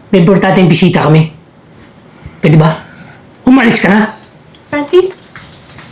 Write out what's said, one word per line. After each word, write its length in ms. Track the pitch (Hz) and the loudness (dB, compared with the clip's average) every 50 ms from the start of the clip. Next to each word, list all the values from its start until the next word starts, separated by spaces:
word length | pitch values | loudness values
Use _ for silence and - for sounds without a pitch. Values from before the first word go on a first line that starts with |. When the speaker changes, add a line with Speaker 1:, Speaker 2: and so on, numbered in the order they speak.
| - - | -6 -2
Speaker 1:
may 140 | - 185 170 | 0 0 2
importanteng 480 | 196 196 175 - 190 - 196 185 156 | 2 2 0 0 0 0 2 2 2
bisita 320 | 160 - 185 175 - 156 - | 2 2 0 0 0 0 0
kami. 280 | 151 156 160 156 - - - - - _ _ _ _ - - - - _ - - - - - - - - - | 2 2 2 0 -2 -6 -14 -20 -20 _ _ _ _ -20 -20 -20 -20 _ -20 -20 -20 -20 -20 -20 -20 -10 -4
Pwede 180 | - 156 165 156 | -2 0 2 2
ba? 160 | 156 165 - - - - - - - - - - - - - - - | 2 0 -2 -6 -10 -18 -20 -20 -20 -20 -20 -20 -20 -20 -20 -6 -2
Umalis 360 | 254 254 269 233 233 - - | 0 0 2 2 0 0 0
ka 80 | - 175 | 0 0
na. 240 | 196 220 208 214 - - - - _ - _ _ - - _ | 0 0 -2 -4 -8 -14 -20 -20 _ -20 _ _ -20 -20 _
Speaker 2:
Francis, 680 | _ 294 294 285 285 - 359 370 381 - - - - - - - - - - - - - - - - | _ -10 -8 -6 -2 0 0 0 -2 -6 -12 -16 -18 -20 -20 -20 -20 -20 -20 -20 -20 -20 -20 -20 -20